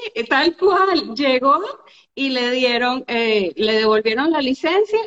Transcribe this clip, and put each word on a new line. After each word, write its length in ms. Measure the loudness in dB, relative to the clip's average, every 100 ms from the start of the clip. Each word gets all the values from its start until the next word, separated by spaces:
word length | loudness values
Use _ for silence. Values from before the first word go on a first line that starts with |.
| -2 -6 -2
tal 280 | 0 0 2
cual. 580 | 2 4 2 0 -2
Llegó 460 | -2 0 2 2 2 0 -12 -20 -20 _
y 160 | -6 -4
le 200 | -2 -2
dieron, 540 | 0 0 0 0 -2 -4
eh, 460 | -2 0 0 -2 -2
le 160 | 0
devolvieron 560 | 2 2 2 0 -2 0
la 100 | 0
licencia 580 | -2 -2 -2 0 0 -2